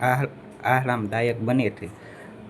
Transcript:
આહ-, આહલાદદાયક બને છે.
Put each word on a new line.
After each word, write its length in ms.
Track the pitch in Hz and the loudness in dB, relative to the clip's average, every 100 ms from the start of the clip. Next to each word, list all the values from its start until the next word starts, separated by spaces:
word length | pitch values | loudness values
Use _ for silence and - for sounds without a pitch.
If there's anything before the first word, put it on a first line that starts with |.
આહ-, 280 | 127 127 139 - - - | 2 4 0 -4 -16 -4
આહલાદદાયક 760 | - 131 131 120 104 113 120 117 | 2 4 4 0 0 0 0 0
બને 300 | 113 127 107 | 2 2 2
છે. 180 | - - - - - - - | -2 -10 -14 -18 -18 -16 -16